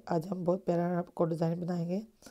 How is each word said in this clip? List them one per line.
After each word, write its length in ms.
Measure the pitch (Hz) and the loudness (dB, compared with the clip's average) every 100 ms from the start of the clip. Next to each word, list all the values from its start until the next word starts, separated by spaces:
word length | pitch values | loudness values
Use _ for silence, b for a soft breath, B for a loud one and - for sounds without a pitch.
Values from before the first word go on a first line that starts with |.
| - | 0
आज 200 | 170 175 | -2 0
हम 180 | 185 175 | -2 0
बहुत 180 | 185 - | 2 2
प्यारा 200 | 170 175 175 | 2 2 0
आपको 260 | 175 - 170 | -2 0 0
डिज़ाइन 340 | 165 165 170 | 2 0 0
बनाएंगे, 400 | 170 175 165 185 220 _ b | -2 -2 -2 -4 -6 _ b